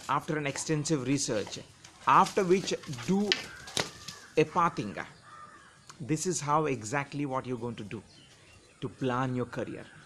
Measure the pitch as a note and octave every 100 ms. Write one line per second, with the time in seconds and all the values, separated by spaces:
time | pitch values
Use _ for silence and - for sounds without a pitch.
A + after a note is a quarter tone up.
0 | - C#3 - D3+ C#3+ C3+ - D#3 D3 D#3
1 | B2 C#3 - A2 F#2+ - - - - -
2 | - C#3+ F#3 - F#3 F#3+ - F3 - B2+
3 | - F#3+ G#3 - - - - - - -
4 | - - - - D#3 F#3 E3+ - G#2 E2
5 | D#2 - - - - - - - - -
6 | A#2 D#3 F3+ F3 C#3+ D3+ D#3 B2+ G#2+ C#3+
7 | C#3 C#3+ C#3+ C3 B2 B2+ A#2 A2+ G#2 A2
8 | - - - - - - - - C3 -
9 | C3+ B2 C3 B2+ A#2+ - G#2 - - -